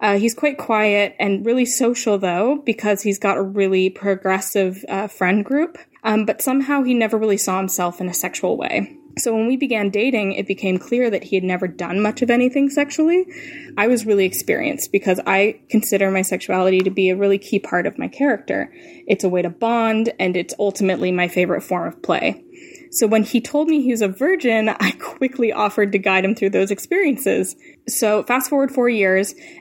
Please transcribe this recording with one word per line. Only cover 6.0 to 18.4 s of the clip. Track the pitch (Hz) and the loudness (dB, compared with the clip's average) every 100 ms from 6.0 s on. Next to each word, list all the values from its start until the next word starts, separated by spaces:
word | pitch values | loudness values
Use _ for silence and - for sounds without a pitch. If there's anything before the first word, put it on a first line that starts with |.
Um, | 220 214 208 | -2 0 0
but | - | -2
somehow | - 269 269 285 | -2 0 0 0
he | 254 | 2
never | 240 220 220 | 2 2 0
really | 220 196 | 0 0
saw | - 185 | 0 -2
himself | 190 - 175 175 | -2 -2 -4 -4
in | 180 | -6
a | |
sexual | 180 185 - 180 - | -4 -6 -4 -2 -2
way. | - 208 202 - - - | -2 -2 -4 -10 -14 -6
So | 240 | -2
when | 226 226 | 0 0
we | 262 | 0
began | 269 226 202 | 0 0 0
dating, | 202 254 240 196 | 0 0 0 -2
it | 196 196 | -4 -4
became | 190 190 185 | -4 -2 -2
clear | - 240 247 | -2 0 0
that | 202 | -2
he | - 190 | -2 -2
had | |
never | 185 180 180 | 0 -2 -4
done | - 170 185 | -6 -4 0
much | 214 214 | 0 0
of | 240 | 2
anything | 240 254 269 277 | 2 2 2 0
sexually. | 285 285 - 311 349 370 - - - - - | 0 -2 0 2 2 0 -6 -16 -18 -10 -2
I | 214 | 2
was | 247 | 2
really | 214 202 | 2 2
experienced | 185 - - 160 - - - | 2 0 -2 -2 -2 -4 -2
because | 202 196 185 | 0 0 0
I | - 190 208 - - | 2 2 2 0 -2
consider | 220 214 196 196 | 0 2 2 2
my | 190 | 0
sexuality | 185 185 - 185 185 190 | -2 -4 -2 0 4 4
to | 190 | 2
be | 190 185 | 2 2
a | 185 | 2
really | 202 196 | 2 2
key | - 196 | 0 -4
part | - 180 175 | 0 -2 -2
of | - | -4
my | 175 | -8
character. | - 285 226 | -2 0 0